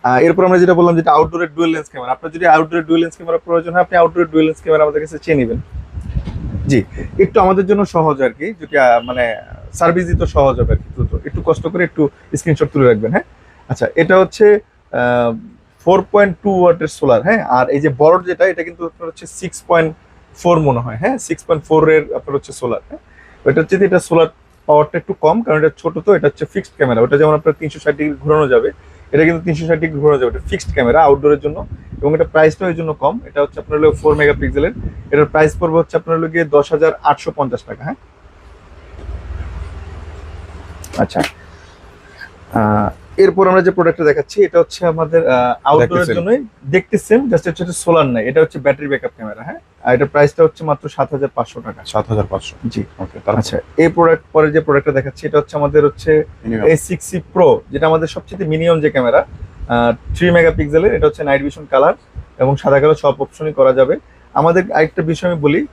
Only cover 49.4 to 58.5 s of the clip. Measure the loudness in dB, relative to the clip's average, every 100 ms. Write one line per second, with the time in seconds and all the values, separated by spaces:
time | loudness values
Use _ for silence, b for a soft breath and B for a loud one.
49.4 | -14 -16 _ _ 0 2 2 2 2 2
50.4 | 0 0 -6 -6 -6 -6 -4 -4 -6 -4
51.4 | -8 -8 -16 -16 -6 -6 -2 -4 -2 -6
52.4 | -10 -12 -10 -8 -10 -12 -16 -10 -4 -2
53.4 | -2 -6 -8 0 0 4 2 2 _ 0
54.4 | 2 0 0 0 0 -2 -4 -8 -2 -2
55.4 | -2 -4 0 2 2 -2 0 0 0 -10
56.4 | -8 -2 2 2 -2 -8 -6 -10 -6 2
57.4 | 4 4 -2 -4 0 0 -2 -8 -16 -10
58.4 | -4